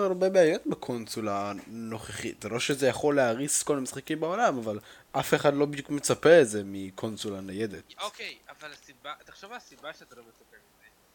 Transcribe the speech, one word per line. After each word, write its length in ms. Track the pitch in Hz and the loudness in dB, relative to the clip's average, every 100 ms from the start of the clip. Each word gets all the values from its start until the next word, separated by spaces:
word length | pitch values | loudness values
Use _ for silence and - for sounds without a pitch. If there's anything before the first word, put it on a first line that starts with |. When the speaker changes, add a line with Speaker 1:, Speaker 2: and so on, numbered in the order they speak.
Speaker 1:
הרבה 240 | 196 180 190 | 0 2 2
בעיות 320 | 190 156 214 - | 6 4 4 -4
בקונסולה 840 | - - 120 110 117 107 101 101 | -6 -4 -6 -6 -6 -2 -2 -4
הנוכחית, 920 | 101 - 113 113 113 - - 113 - | -6 -10 -12 -8 -10 -10 -8 -8 -8
זה 60 | 107 | -6
לא 100 | 120 | -4
שזה 260 | - 131 135 | -2 2 2
יכול 280 | - 147 143 | 2 2 4
להריס 460 | 123 117 147 - | 2 2 0 -2
כל 140 | - 143 | 0 -2
המשחקים 420 | 127 139 - 156 | -2 -8 -6 -4
בעולם, 380 | 160 202 226 135 | -2 0 0 0
אבל 200 | 110 104 - - _ | -4 -6 -8 -20 _
אף 220 | 139 - | -4 0
אחד 200 | 147 147 | 4 4
לא 120 | 143 147 | 4 0
בדיוק 240 | 143 139 | -2 -6
מצפה 500 | 143 - 120 147 170 | -2 0 4 8 10
את 80 | 120 | 8
זה 140 | 107 | 2
מקונסולה 760 | 98 98 95 - 113 104 110 95 | -6 -8 -10 -6 -6 -6 -6 -6
ניידת. 440 | 95 95 110 92 - - | -6 -6 -6 -8 -16 -10
Speaker 2:
אוקיי, 380 | 208 - 196 127 - | -10 -10 -14 -14 -20
אבל 240 | 143 151 | -18 -18
הסיבה, 420 | 143 - 123 143 151 | -18 -20 -18 -14 -14
תחשוב 260 | - - 196 | -16 -20 -18
על 60 | 247 | -18
הסיבה 380 | - 131 147 | -20 -18 -16
שאתה 200 | 156 160 | -16 -20
לא 80 | 120 | -20
מצפה 340 | 117 - 117 110 | -20 -20 _ -20
מזה. 320 | _ _ - _ _ | _ _ -20 _ _